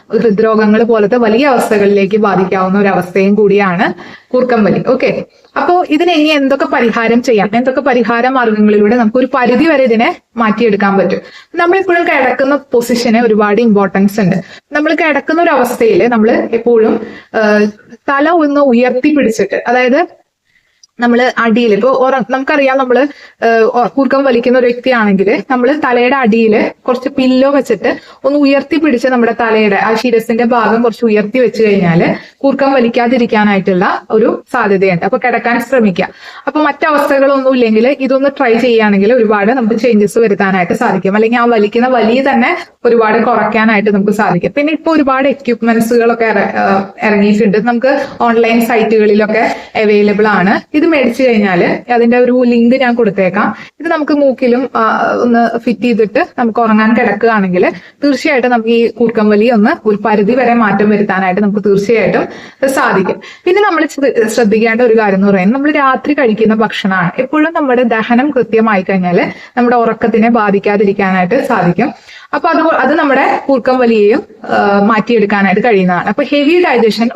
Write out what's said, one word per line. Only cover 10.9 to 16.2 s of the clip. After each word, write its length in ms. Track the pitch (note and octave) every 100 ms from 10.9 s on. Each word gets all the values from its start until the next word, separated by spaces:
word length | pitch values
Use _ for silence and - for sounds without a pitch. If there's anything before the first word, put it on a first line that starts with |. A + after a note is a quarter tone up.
| G3
പറ്റും. 220 | F3+ - - - -
നമ്മളെപ്പോഴും 500 | E4 F4 F#4+ F#4+ E4+
കിടക്കുന്ന 520 | E4+ D4+ B3+ B3+ C4+ C#4+ -
പൊസിഷന് 460 | A#3+ A#3 A#3 A#3+ A3+
ഒരുപാട് 420 | A3+ G#3+ G#3 G#3
ഇമ്പോർട്ടൻസ് 600 | A#3+ G3+ G3 F#3+ G3+ B3
ഉണ്ട്. 160 | F#3 F#3+ - - -
നമ്മൾ 220 | D4 D#4
കിടക്കുന്ന 480 | E4 E4 C#4 C#4 E4
ഒരു 80 | E4+
അവസ്ഥയിൽ 580 | C#4 B3 A#3 A3+ F3+ A#3
നമ്മൾ 220 | A#3+